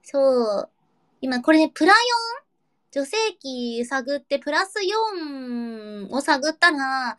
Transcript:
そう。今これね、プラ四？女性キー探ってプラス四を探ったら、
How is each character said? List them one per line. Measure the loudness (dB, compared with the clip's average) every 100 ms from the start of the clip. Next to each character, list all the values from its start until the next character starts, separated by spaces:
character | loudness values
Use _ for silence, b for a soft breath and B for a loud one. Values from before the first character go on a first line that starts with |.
そ | -4 2 4 4 2 -2
う。 | -6 _ _ _ _ _
今 | -4 0
こ | 6
れ | 6
ね、 | 4
プ | 4 6
ラ |
四？ | 6 4 -2 -4 -10 _ _ _ _ _
女 | -6 -4
性 | -2 -2 -4
キ | -10 -6 -6 -4
ー | -4
探 | -4 -4 -6
っ |
て | _ -4
プ | -2
ラ | -2 -2
ス | -4 -2
四 | -2 -2 -4 -8 -10 -8 -8 -8 -12 -14 -12 -6
を | -4
探 | 0 0 0
っ |
た | 2 2
ら、 | 2 -2 -2 -4